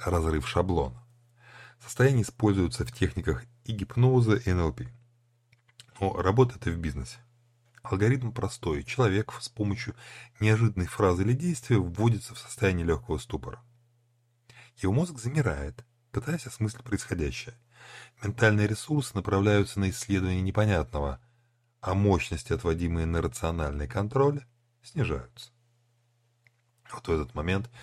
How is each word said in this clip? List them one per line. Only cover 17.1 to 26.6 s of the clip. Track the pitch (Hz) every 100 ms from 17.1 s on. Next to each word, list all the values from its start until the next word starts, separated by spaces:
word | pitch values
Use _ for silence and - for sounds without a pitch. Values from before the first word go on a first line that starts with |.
| 87 73 - - - _ - - - - _
Ментальные | 101 - 110 104 104
ресурсы | 107 - 151 -
направляются | 98 95 98 104 104 98 101
на | 95
исследование | - - 98 92 92
непонятного, | 95 101 107 90 76 73 71 64 _ _ _ _ _ _
а | 92
мощности, | 95 101 90 - 80 -
отводимые | 82 87 82 87 82 82
на | 82
рациональный | 80 - 82 85 76 71 73
контроль, | - 104 135 139 143 - _ _ _
снижаются. | - 156 90 69 - - - _ _ _ _ _ _ _ _ _ _ _